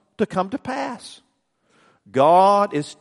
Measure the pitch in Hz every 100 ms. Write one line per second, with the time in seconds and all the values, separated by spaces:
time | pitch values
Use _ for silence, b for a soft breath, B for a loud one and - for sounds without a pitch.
0 | _ - 208 185 190 262 - 269 269 233
1 | - - _ _ _ _ b b b b
2 | _ 127 147 175 190 202 202 147 147 -